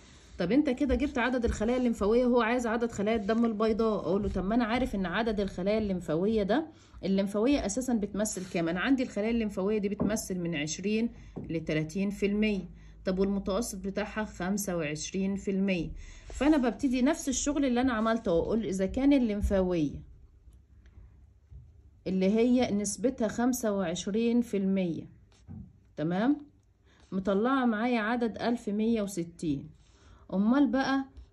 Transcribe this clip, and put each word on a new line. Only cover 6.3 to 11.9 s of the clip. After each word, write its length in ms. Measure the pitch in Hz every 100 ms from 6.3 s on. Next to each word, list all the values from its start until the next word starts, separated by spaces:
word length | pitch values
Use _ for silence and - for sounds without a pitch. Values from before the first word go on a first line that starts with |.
| 226
ده، 240 | 190 240 320 - - -
الليمفاوية 600 | - 196 196 202 233 285 202
اساسا 280 | 226 262
بتمثل 560 | 233 196 190 214 - 190
كام؟ 160 | 180 165
انا 100 | 180
عندي 240 | 202 269
الخلايا 260 | 254 - 214
الليمفاوية 460 | 233 214 196 190 214
دي 120 | 196
بتمثل 500 | 202 196 214 - 185
من 160 | 170 160
عشرين 540 | 151 - 196 220 233 - - - -
لتلاتين 600 | 160 160 156 156